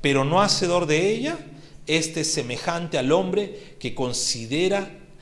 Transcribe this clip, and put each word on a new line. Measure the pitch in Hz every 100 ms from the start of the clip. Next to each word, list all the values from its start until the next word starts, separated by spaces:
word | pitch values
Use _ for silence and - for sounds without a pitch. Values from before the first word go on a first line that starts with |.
pero | 147 135 135
no | 175
hacedor | 202 - 180 175 170
de | 156 190
ella, | 226 277 339 - - - - -
este | 160 160 160
es | 151
semejante | - 120 120 - 170 170 151
al | 127
hombre | 170 190 - 98 - - -
que | 107 -
considera | 127 120 - 120 113 147 185 196 190 - - -